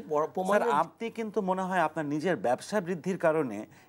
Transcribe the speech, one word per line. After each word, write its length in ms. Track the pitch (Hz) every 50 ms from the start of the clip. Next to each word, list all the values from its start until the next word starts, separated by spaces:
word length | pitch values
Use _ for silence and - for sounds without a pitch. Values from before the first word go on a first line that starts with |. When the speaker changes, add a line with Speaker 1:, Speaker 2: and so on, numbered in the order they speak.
| - -
Speaker 1:
পড়া-, 220 | 151 147 156 -
প্রমাণ 180 | - 190 185 190
Speaker 2:
স্যার, 120 | 208 208
Speaker 1:
নেই। 100 | - 233
Speaker 2:
আপনি 380 | 226 151 160 160 - - 226 226
কিন্তু 320 | 226 226 226 214 - 220
মনে 200 | 190 185 185 190
হয় 180 | 190 180 190 180
আপনার 260 | 156 151 - 165 151
নিজের 300 | 143 151 156 147 190 165
ব্যবসা 460 | 113 92 117 123 - - - 202 214
বৃদ্ধির 360 | 170 170 190 156 - 185 196
কারণে 480 | - 175 160 156 160 147 120 101 107 107 - - - -